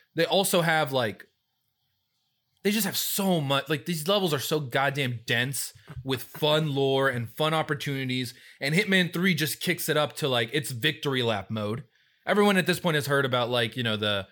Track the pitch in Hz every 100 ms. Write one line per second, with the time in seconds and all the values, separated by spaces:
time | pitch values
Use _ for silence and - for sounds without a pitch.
0 | _ 156 160 175 196 185 165 160 143 131
1 | 110 95 - _ _ _ _ _ _ _
2 | _ _ _ _ _ _ 196 214 190 -
3 | - - 190 175 139 139 - 151 - 160
4 | 151 202 180 143 - 156 131 139 139 139
5 | 131 113 - 120 127 135 - - - 131
6 | 131 131 - - 151 156 156 139 139 135
7 | 135 123 113 - 156 160 151 143 147 135
8 | 131 127 123 - - - 139 165 190 190
9 | 170 170 190 151 151 - 185 170 - 151
10 | 143 - 143 120 117 - 123 123 151 151
11 | 147 131 117 101 - 110 104 120 - _
12 | _ _ - 196 208 190 156 170 175 151
13 | 139 139 135 123 120 123 117 127 117 107
14 | 107 101 95